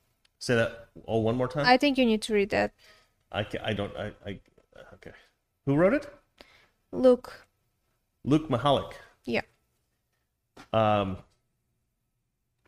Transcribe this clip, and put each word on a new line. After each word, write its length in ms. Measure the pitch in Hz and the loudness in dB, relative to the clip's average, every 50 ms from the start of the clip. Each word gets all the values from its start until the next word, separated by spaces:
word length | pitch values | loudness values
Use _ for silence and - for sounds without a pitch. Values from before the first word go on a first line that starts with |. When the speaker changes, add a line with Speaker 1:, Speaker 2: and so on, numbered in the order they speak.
| _ _ _ _ _ _ _ _ | _ _ _ _ _ _ _ _
Speaker 1:
Say 160 | - - 123 | -2 0 2
that 320 | 117 113 - - - - - _ 82 - | 2 2 0 -2 -10 -18 -20 _ -20 -8
all 180 | - 110 113 107 | -4 -2 0 0
one 120 | 110 117 | 0 0
more 120 | - - - | 0 -2 -2
time? 160 | - 151 143 | -2 -2 2
Speaker 2:
I 120 | 247 254 | 4 4
think 200 | 254 294 285 262 | 4 4 2 2
you 80 | 262 254 | 2 2
need 160 | 226 220 214 - | 2 2 0 -2
to 100 | - 214 | -2 0
read 160 | 208 196 208 | 0 0 0
that. 200 | 196 202 208 208 - _ _ - - _ _ _ _ _ _ _ | 0 -2 -2 -2 -6 _ _ -20 -20 _ _ _ _ _ _ _
Speaker 1:
I 120 | - 98 104 | -6 -6 -6
ca-, 160 | - - - - | -6 -8 -8 -6
I 100 | 113 107 | -4 -4
don't, 220 | 98 101 98 - | -4 -6 -8 -8
I, 160 | - 101 104 90 - - | -10 -10 -12 -12 -14 -14
I, 140 | 101 98 - _ _ _ _ _ _ _ - - - - | -14 -14 -14 _ _ _ _ _ _ _ -20 -20 -20 -20
okay. 160 | - - - - - _ _ _ _ _ _ _ _ _ | -20 -20 -20 -20 -20 _ _ _ _ _ _ _ _ _
Who 100 | 135 143 | -2 2
wrote 180 | 147 175 202 254 | 2 4 2 2
it? 140 | 302 - - - - _ _ _ _ - - _ _ _ _ _ _ _ _ | 0 -4 -8 -18 -20 _ _ _ _ -20 -20 _ _ _ _ _ _ _ _
Speaker 2:
Luke. 540 | - 240 254 254 247 247 - - - - - _ _ _ _ _ _ _ _ _ _ _ _ _ _ _ - | -4 4 6 6 6 4 0 -12 -20 -20 -20 _ _ _ _ _ _ _ _ _ _ _ _ _ _ _ 0
Speaker 1:
Luke 240 | 120 143 160 156 - | 2 2 2 2 0
Mahalik. 440 | 131 110 139 143 135 98 87 - - - - - _ _ _ | -4 0 2 0 0 0 -2 -6 -14 -20 -20 -20 _ _ _
Speaker 2:
Yeah. 160 | - 233 - - _ _ _ _ _ _ _ _ _ _ _ _ _ _ _ _ _ _ _ _ _ _ - - _ | -6 -6 -6 -6 _ _ _ _ _ _ _ _ _ _ _ _ _ _ _ _ _ _ _ _ _ _ -20 -12 _
Speaker 1:
Um, 460 | - 113 110 107 107 104 98 95 95 - - _ _ _ _ _ _ _ _ _ _ _ _ _ _ _ _ _ _ _ _ _ _ _ _ _ _ _ _ | 0 2 2 4 2 2 0 -2 -6 -10 -14 _ _ _ _ _ _ _ _ _ _ _ _ _ _ _ _ _ _ _ _ _ _ _ _ _ _ _ _